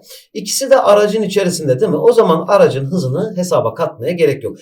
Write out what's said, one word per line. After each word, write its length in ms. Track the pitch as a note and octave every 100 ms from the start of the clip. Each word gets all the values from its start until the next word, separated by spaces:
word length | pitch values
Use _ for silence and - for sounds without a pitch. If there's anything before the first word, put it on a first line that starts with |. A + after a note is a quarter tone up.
| - - _
ikisi 380 | - - - C4+
de 100 | C4
aracın 420 | G3 G#3 G#3 A3
içerisinde 580 | G3 G3 F3+ - C3+ B2+
değil 100 | G#3+
mi? 80 | F3+
O 140 | A#3
zaman 320 | A3+ G3 D#3+ -
aracın 360 | G3+ E3+ C3
hızını 520 | C3+ F3+ B2+ D3 G#3 F3+
hesaba 380 | F3 D3 A2
katmaya 380 | - E3 - B2+
gerek 320 | F3 D3+ B2+
yok. 120 | G#2 -